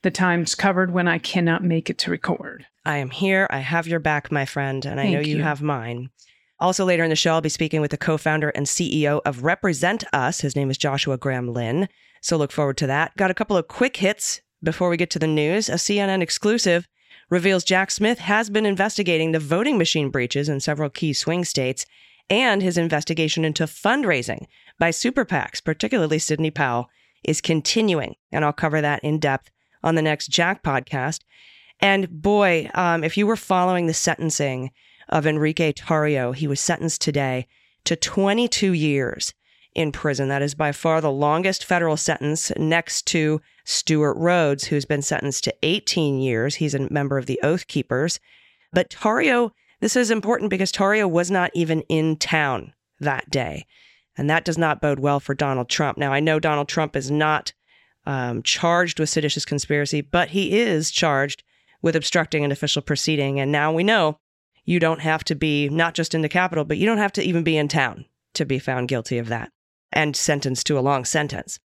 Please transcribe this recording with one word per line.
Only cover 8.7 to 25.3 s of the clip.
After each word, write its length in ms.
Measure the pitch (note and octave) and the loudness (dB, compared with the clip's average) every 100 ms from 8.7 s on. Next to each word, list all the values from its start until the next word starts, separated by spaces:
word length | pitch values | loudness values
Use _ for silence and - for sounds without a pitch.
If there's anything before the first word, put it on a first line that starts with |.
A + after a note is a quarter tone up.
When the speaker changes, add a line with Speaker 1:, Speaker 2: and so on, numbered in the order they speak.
| - F3 D#3 | -2 0 0
Speaker 2:
E 80 | C#3+ | 2
O 120 | D3 - | 0 -2
of 180 | B2 | -2
Represent 640 | C#3+ F#3 G3 C#3+ F3 A3 - | -2 0 0 0 0 0 -2
Us. 260 | C#3+ B2+ - | 0 0 -2
His 160 | C#3+ C#3+ | -2 0
name 140 | C#3 | -2
is 80 | C3 | 0
Joshua 400 | D3 C#3 - C3 | -2 0 -2 -2
Graham 360 | C#3 B2+ B2 | -2 -2 -4
Lynn. 360 | A#2+ A#2 C#3+ F#3+ _ _ _ | -4 -2 -2 -2 _ _ _
So 160 | - E3 | -2 0
look 160 | C#3+ | 0
forward 240 | - C#3+ C3 | 0 -2 0
to 100 | C#3 | 0
that. 280 | C#3 D#3+ - | 0 -2 0
Got 140 | F#3+ | -2
a 20 | |
couple 240 | F#3 A3 D4 | 0 0 0
of 100 | - | 0
quick 280 | - B3+ - | 0 -2 2
hits 440 | G3 G#3 - - _ _ | 0 0 -6 -6 _ _
before 280 | D#3+ D#3+ F3+ | -4 0 0
we 80 | E3+ | 0
get 120 | F3 | -2
to 80 | D#3+ | 0
the 60 | D#3 | 0
news. 440 | D3+ D3+ G3 G#3+ | 2 2 0 0
A 80 | E3+ | -2
C 240 | - G#3 | 0 0
N 80 | G3 | 2
N 120 | F#3+ | 0
exclusive 640 | E3+ - G#3 A#3 F#3+ F3 F3 _ _ - _ | -2 0 0 2 2 2 0 _ _ -20 _
reveals 340 | F3 F3+ F#3+ | 2 2 2
Jack 280 | - F#3 F#3+ | 2 2 2
Smith 280 | - A3 A#3 | 0 0 0
has 300 | F3 G#3 A3 | 0 0 2
been 160 | G#3 G#3+ | 0 2
investigating 680 | G3 G3+ G#3 F3+ D#3+ D#3+ | 2 0 0 0 2 2
the 80 | D#3+ | 0
voting 380 | D3 E3+ B3+ A#3+ | 0 0 2 0
machine 320 | E3 D#3+ C#3 | 0 0 0
breaches 400 | C3+ B2 C#3+ D3 | -2 -2 -2 -2
in 100 | C#3 | -2
several 300 | - D3 D3+ | -2 -2 -4
key 240 | - D#3+ | -2 -2
swing 320 | C3+ - E3+ F3 | -2 -2 -2 -2
states, 400 | - B2+ B2+ - - - _ _ | -2 -2 -4 -10 -16 -20 _ _
and 320 | G3+ B3+ G3+ | 2 4 2
his 160 | F#3 E3+ | 2 0
investigation 680 | E3 D#3 D3+ E3 D#3 - D#3+ | 0 0 -2 0 0 0 0
into 180 | D3+ | 0
fundraising 840 | D#3+ - G3+ C4+ A#3 C#3+ A#2+ F#2+ - _ - _ | -4 0 0 2 2 0 -2 -8 -12 _ -20 _
by 140 | E3+ | 0
super 320 | E3 - C#4 | 2 0 0
pacs, 400 | B3 | 0